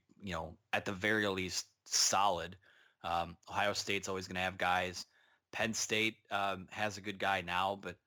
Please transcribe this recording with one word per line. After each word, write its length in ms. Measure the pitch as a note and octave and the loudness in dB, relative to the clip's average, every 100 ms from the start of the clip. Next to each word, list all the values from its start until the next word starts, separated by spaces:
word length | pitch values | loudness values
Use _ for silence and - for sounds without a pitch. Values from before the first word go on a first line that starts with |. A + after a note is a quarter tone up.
| _ - | _ -14
you 100 | G2+ | -6
know, 220 | E2 D#2+ E2 _ | -6 -6 -10 _
at 140 | G#2 - | -4 -2
the 60 | |
very 360 | F#2+ G#2 G#2+ G#2 | -2 2 4 2
least 380 | F#2+ F#2 - - _ | 2 -2 -4 -6 _
solid. 720 | - - - F#2+ G2+ E2+ E2+ F#2 _ - - _ | -2 2 4 4 4 2 -2 -10 _ -20 -20 _
Um, 320 | F2 E2+ E2+ E2+ - | -2 0 -2 -6 -6
Ohio 240 | G2+ G#2 | 0 2
State's 340 | G2+ - G2+ F#2+ | 2 0 -2 -2
always 180 | F#2+ F#2 | -4 -4
gonna 140 | F#2 | -2
have 160 | F#2 F#2+ | -2 0
guys. 480 | F2+ F2+ F#2 F2 - _ _ _ _ | 2 2 0 -4 -12 _ _ _ _
Penn 220 | - A2+ | -2 -2
State, 420 | G#2+ - G#2+ A2 - - | 0 0 2 2 -2 -4
um, 380 | G2+ G2 F#2+ F2+ | 0 0 -2 -6
has 260 | - G#2+ G2+ | -4 -4 -4
a 60 | |
good 160 | G2+ G2 | -8 -2
guy 240 | G2 F#2+ | 2 2
now, 360 | F2 F2+ F#2+ G2+ | 0 0 0 0
but, 160 | F#2+ E2+ | -6 -10